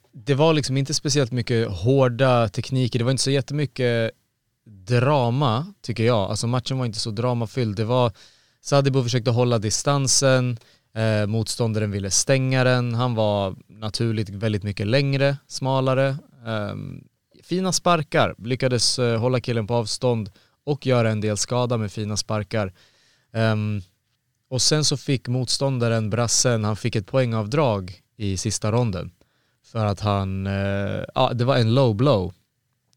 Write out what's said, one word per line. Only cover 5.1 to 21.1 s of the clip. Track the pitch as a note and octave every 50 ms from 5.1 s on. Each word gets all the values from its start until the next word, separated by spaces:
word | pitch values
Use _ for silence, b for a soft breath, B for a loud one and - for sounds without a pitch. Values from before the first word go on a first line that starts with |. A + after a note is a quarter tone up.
| D3+ C#3+ B2 A#2 A#2 C3+ D3+ B2+ G#2+ A#2 D#3 G3+ G3+ _ _
tycker | - A2+ G#2 A2+
jag. | A#2 B2 A2 F#2+ G2
Alltså, | G#2+ G2+ -
matchen | A#2 B2 B2+ B2 - C3+ C3
var | B2+
inte | A#2+ G#2+ -
så | - A#2
dramafylld. | G#2 G2+ A#2 B2+ B2 A#2+ A#2 G#2 - C3 B2 A2 G#2
Det | F#2+ A2
var, | G#2+ B2 B2+ B2 A#2 b b b b b b b b b b b
Sadibou | - C#3+ C#3+ C#3 C#3 B2+ C3+ B2+
försökte | A#2+ A2+ B2+ A2 B2+
hålla | A2+ A#2+ B2 B2 A#2+ A2+
distansen. | G2+ A2 G2 - - D3 C#3+ C#3+ C#3 B2 - - C#3+ C3+ C3 B2+ B2+ B2 A#2+ A#2 b b b b b b _
Eh, | A2 A2 A2 A2 G#2+ G#2
motståndaren | G2+ A2 A2+ A2 - - - B2 A2+ G#2+ G#2+ G#2+ G#2
ville | G2+ G2+ G2 G2
stänga | - - - - C#3 C3+ C3 C3 C3 C3 B2+
den. | B2+ B2+ B2 B2 B2 A#2
Han | A#2 B2+ B2+ A#2+
var | A2 A2 G#2 G#2 G2+ G2 F#2+ F#2 - - _
naturligt | - G#2+ G#2+ G#2+ G2 - A#2 A#2 A2 G#2+ A2 G2+
väldigt | G2 G2+ G#2 A2+ G#2+ G2+ F#2+
mycket | G#2+ F#2+ - G#2
längre, | G2+ A#2 C#3 C#3+ C#3 C3+ C#3 C3+ C#3 C#3+ C#3+ -
smalare. | _ - - C3 C3 C3+ C3+ C3 C3 C3 B2+ C3+ C3+ C3+ D3+ - - _ C3+ A#2+
Ehm, | A2+ A2+ A2 G#2 G2+ G2+ G2+ G2 F#2+ F2+ E2+ - _ _ _ _ _ _ - -
fina | - E3 F3+ F#3 F#3 E3
sparkar. | - - F3 F3 E3 D3 - - D#3+ B2 F2+ - -
Lyckades, | F2 A#2 C3 B2+ - C3 B2 A#2 - - - -
eh, | B2 A#2 A#2 A2
hålla | A2 B2+ B2+ B2
killen | - - A#2+ A2+ G#2+
på | F#2+ A#2+
avstånd | A#2+ A2+ A2 - - - B2+ A#2+ A2+ G#2 F#2 b b b b b b _
och | - D3 C#3+ -
göra | C3 B2+ B2 A#2 A2